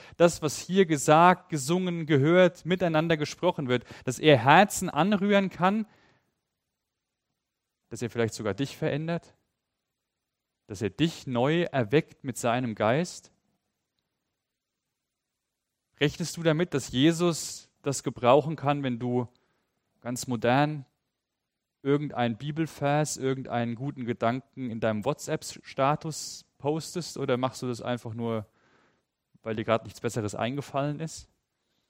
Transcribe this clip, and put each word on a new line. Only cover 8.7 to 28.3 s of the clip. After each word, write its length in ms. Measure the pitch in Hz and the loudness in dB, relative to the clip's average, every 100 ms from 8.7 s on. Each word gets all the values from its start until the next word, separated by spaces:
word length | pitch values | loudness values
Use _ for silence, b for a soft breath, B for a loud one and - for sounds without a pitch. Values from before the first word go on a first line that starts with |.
| - | -4
verändert, 580 | 156 139 160 170 - _ _ _ _ _ _ _ _ _ _ _ _ _ - | -4 -2 -4 -6 -8 _ _ _ _ _ _ _ _ _ _ _ _ _ -14
dass 140 | 101 | -6
er 100 | 104 | -6
dich 360 | - 165 - - | 0 -2 -2 -6
neu 360 | 120 135 165 | 0 0 0
erweckt 600 | 175 139 107 143 - _ | -2 -2 0 0 0 _
mit 140 | 135 - | -10 -4
seinem 360 | 120 120 123 | -2 0 -2
Geist? 600 | 104 107 135 175 - - _ _ _ _ _ _ _ _ _ _ _ _ _ _ _ _ _ _ _ _ _ _ _ _ _ _ - | 0 2 2 -2 -8 -20 _ _ _ _ _ _ _ _ _ _ _ _ _ _ _ _ _ _ _ _ _ _ _ _ _ _ -2
Rechnest 380 | 147 - 170 - | -2 0 -8 -2
du 60 | |
damit, 300 | 165 151 175 | 0 0 0
dass 200 | 139 - | -4 -2
Jesus 760 | 127 151 165 175 156 - - - _ | 2 4 4 0 -2 -6 -12 -18 _
das 220 | 143 135 | -6 -6
gebrauchen 520 | - 117 120 143 143 156 | -6 0 4 6 4 -2
kann, 280 | 135 143 | -2 -2
wenn 160 | 135 120 | -4 -4
du 280 | 123 123 120 _ _ _ _ _ _ _ | -4 -4 -4 _ _ _ _ _ _ _
ganz 280 | 120 123 - | -10 -8 -6
modern 580 | 117 117 131 147 151 131 _ _ _ _ _ _ _ _ _ | -2 2 2 2 -2 -12 _ _ _ _ _ _ _ _ _
irgendeinen 560 | 139 147 147 - 120 110 | -2 0 -2 -2 -2 -2
Bibelvers, 800 | 143 151 160 - 143 147 151 - | -6 -6 -6 -4 0 0 0 -2
irgendeinen 580 | 131 135 127 120 117 113 | -4 -4 -4 -4 -4 -4
guten 300 | 139 139 117 | -8 -6 -6
Gedanken 640 | 113 117 131 - - 127 | -2 0 -2 -6 -10 -8
in 100 | 113 | -2
deinem 240 | 113 107 | -2 0
WhatsApp-Status 1400 | 107 151 - 156 - - - - 135 151 160 147 - - - _ | -2 -4 -4 -8 -8 -18 -10 -2 0 0 -4 -10 -12 -16 -20 _
postest? 600 | 143 156 - 180 - - | -4 -4 -6 -10 -10 -6
Oder 180 | 135 123 | -2 0
machst 260 | 127 - | -2 -4
du 60 | 127 | -8
das 140 | 117 | -6
einfach 320 | 123 123 117 | -6 -6 -8
nur, 320 | 117 117 | -8 -6